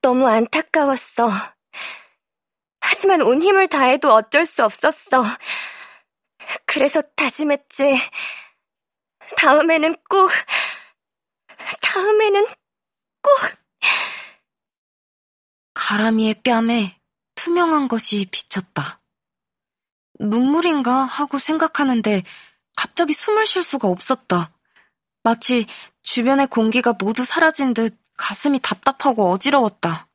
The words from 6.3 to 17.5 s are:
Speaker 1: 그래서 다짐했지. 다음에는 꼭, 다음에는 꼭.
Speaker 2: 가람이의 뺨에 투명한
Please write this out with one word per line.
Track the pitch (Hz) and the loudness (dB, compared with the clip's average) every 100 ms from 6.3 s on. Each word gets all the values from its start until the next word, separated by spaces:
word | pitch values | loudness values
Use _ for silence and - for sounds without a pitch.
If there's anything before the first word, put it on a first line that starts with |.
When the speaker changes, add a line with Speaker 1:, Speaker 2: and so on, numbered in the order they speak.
| _ - - - | _ -14 -10 -6
Speaker 1:
그래서 | 302 277 320 294 - | 0 0 0 -4 -4
다짐했지. | 294 - 302 285 _ - 277 262 - - - - - _ _ _ _ _ _ _ - - | -4 -2 -2 -2 _ -2 0 0 -2 -10 -14 -14 -20 _ _ _ _ _ _ _ -10 0
다음에는 | 311 294 320 320 311 330 _ | 4 4 4 2 0 -4 _
꼭, | 392 359 - - - - - - _ _ _ _ _ _ - - - | 2 2 0 -4 -6 -6 -10 -20 _ _ _ _ _ _ -16 -14 -6
다음에는 | - 392 392 427 427 403 427 - _ _ _ _ _ _ | -4 -2 0 2 2 2 0 -4 _ _ _ _ _ _
꼭. | - 554 - - _ _ - - - - - _ _ _ _ _ _ _ _ _ _ _ _ _ _ | 2 2 0 -10 _ _ -4 -4 -6 -12 -18 _ _ _ _ _ _ _ _ _ _ _ _ _ _
Speaker 2:
가람이의 | - - 214 220 220 220 214 | -6 -2 0 0 2 0 0
뺨에 | - 226 226 233 196 - _ _ _ - | 0 0 2 0 -2 -8 _ _ _ -8
투명한 | - | -2